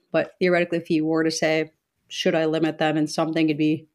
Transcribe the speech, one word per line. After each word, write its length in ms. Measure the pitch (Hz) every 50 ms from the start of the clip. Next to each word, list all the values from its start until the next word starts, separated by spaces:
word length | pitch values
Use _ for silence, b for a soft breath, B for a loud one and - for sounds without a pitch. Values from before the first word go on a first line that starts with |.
| _ _
But 200 | - 160 - - - -
theoretically, 400 | 185 180 180 170 175 175 170 170
if 100 | 170 -
you 160 | 170 156 156
were 180 | 160 165 160 160
to 80 | 160
say, 400 | 156 - 170 160 156 160 156 156 _ _ _ _ _ _ _ -
"Should 260 | - - - 190 170
I 100 | 160 160
limit 340 | 156 156 160 165 156 156 -
them 180 | 160 156 151 156
in 100 | 151 151
something?" 380 | - - 165 156 160 165 160
it'd 120 | 156 151 147
be 300 | 156 151 156 - - - -